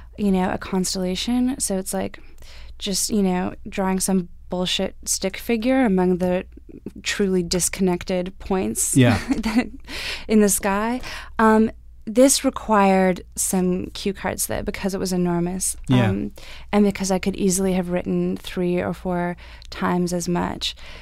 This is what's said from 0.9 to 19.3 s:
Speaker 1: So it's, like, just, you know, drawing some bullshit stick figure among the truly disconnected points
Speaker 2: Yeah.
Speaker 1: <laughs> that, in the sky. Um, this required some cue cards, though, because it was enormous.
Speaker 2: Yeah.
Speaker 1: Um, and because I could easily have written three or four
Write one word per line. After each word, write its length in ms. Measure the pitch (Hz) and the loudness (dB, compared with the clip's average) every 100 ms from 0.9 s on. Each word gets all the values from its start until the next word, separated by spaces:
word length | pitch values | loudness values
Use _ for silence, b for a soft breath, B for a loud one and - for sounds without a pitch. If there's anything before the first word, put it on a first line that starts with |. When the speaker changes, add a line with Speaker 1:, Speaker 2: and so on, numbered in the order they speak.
| 196 185 185 - 247 247 269 | -2 -2 -2 0 0 0 0
Speaker 1:
So 180 | - 190 | -2 -2
it's, 160 | 196 | -2
like, 260 | 190 196 - B B B B B - | -4 -4 -8 B B B B B -10
just, 300 | - 190 - | -4 -2 0
you 120 | 208 | 2
know, 320 | 190 180 185 - - | 2 2 -2 -6 -8
drawing 320 | - 190 185 | -2 0 0
some 300 | 185 190 175 - - | 2 0 0 -8 -8
bullshit 460 | 180 180 - 190 - | -4 -2 -2 -4 -6
stick 320 | - - 190 185 | -4 -2 -2 -4
figure 480 | - 233 226 262 | -2 0 2 4
among 360 | 247 190 180 180 | 4 4 4 2
the 260 | 180 180 - - - - - - | 2 0 -2 -12 -20 -16 -16 -10
truly 400 | - - 202 185 | -6 0 2 2
disconnected 920 | 170 180 175 - 190 175 - 185 180 - | 0 0 -2 0 0 0 -2 -2 -4 -8
points 560 | - 190 208 226 - - | -2 -2 0 -2 2 4
Speaker 2:
Yeah. 220 | 131 214 - | 6 4 0
Speaker 1:
<laughs> 20 | 269 | -2
that, 280 | 220 220 - - - B B B - | 0 0 0 -6 -12 B B B 2
in 100 | 220 | 4
the 80 | 208 | 6
sky. 540 | 190 208 196 220 247 B B B - | 4 0 0 -2 -4 B B B 2
Um, 320 | 220 220 220 - - - - | 6 6 4 0 -16 -16 -2
this 400 | 214 269 - 269 | 6 6 6 0
required 800 | - - 214 196 190 185 180 - - | -2 2 4 6 6 4 2 -6 -6
some 520 | - 190 180 180 - | -2 0 2 0 -4
cue 260 | - - | -6 -4
cards, 340 | 190 190 196 - | -4 -4 -4 -4
though, 140 | - | -4
because 320 | 208 - 202 | -4 -4 -4
it 40 | 185 | -2
was 140 | 190 | -2
enormous. 640 | 180 175 170 175 185 - - - | 0 2 0 -2 -2 -6 -6 2
Speaker 2:
Yeah. 180 | 127 117 | 4 4
Speaker 1:
Um, 240 | 190 - - B B B | 2 -4 -10 B B B
and 140 | 208 208 | 4 4
because 260 | 196 190 | 2 0
I 80 | 185 | 0
could 160 | 196 190 | 0 0
easily 380 | 196 185 190 | 2 2 2
have 160 | 185 175 | 0 0
written 480 | 180 185 180 175 190 | -2 0 0 0 -4
three 420 | - - 180 180 | -6 -4 0 0
or 140 | 196 | -2
four 420 | 175 190 175 175 | -4 -4 -2 -2